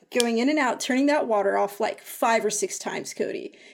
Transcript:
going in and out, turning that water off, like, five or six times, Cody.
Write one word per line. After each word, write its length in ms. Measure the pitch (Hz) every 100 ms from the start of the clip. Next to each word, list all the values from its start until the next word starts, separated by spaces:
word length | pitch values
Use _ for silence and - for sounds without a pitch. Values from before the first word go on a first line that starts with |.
| _ 247
going 200 | 233 226
in 100 | 262
and 100 | 311
out, 220 | 254 -
turning 260 | - 262 285
that 200 | 294 240
water 280 | 208 196 196
off, 200 | 202 -
like, 200 | 214 -
five 440 | - - 233 226
or 60 | 208
six 280 | 208 190 -
times, 340 | - - -
Cody. 380 | - - - - - -